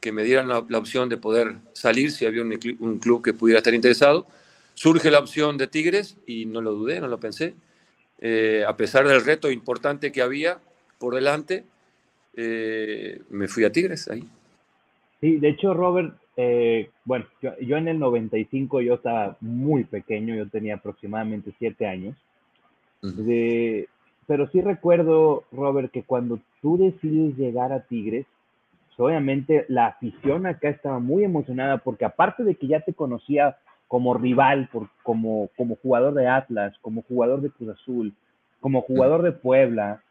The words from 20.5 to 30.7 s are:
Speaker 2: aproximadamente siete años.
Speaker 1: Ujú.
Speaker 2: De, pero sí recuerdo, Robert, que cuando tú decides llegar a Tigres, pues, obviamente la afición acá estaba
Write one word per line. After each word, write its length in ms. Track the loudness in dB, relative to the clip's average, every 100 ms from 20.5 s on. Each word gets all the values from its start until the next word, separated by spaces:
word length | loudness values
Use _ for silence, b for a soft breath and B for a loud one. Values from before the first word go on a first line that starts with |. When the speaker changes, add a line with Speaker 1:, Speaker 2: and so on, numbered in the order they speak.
| -6 -8 -8
Speaker 2:
aproximadamente 800 | -10 -14 -10 -8 -6 -8 -10 -8
siete 260 | -8 -4 -6
años. 300 | -6 -10 -14 _ _ _ _ _ _ _ _
Speaker 1:
Ujú. 200 | -12 -8
Speaker 2:
De, 680 | -2 0 0 0 0 -4 -8 _ _ _ _
pero 220 | -2 2
sí 120 | 0
recuerdo, 840 | 0 -2 2 4 6 6 6 4 -4
Robert, 400 | -6 -2 -2 -2
que 120 | -6
cuando 360 | -4 -2 -2 -6 _ _
tú 160 | -2 2
decides 580 | 2 2 -2 0 0 0
llegar 380 | -4 -2 -2
a 80 | -4
Tigres, 440 | -6 -6 -4 -6 -8 _ _ _ _ _ _
pues, 120 | _ 0
obviamente 560 | 2 0 -2 2 2 2
la 200 | 0 0
afición 580 | -2 -12 -6 -2 0 -2
acá 240 | -4
estaba 300 | -4